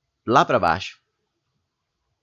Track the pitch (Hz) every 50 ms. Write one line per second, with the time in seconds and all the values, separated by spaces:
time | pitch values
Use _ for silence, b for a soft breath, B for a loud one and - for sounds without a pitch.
0 | _ _ _ _ _ 107 120 147 170 165 135 110 90 85 82 95 - - - _
1 | _ _ _ _ _ _ _ _ _ _ _ _ _ _ _ _ _ _ _ _
2 | _ _ _ _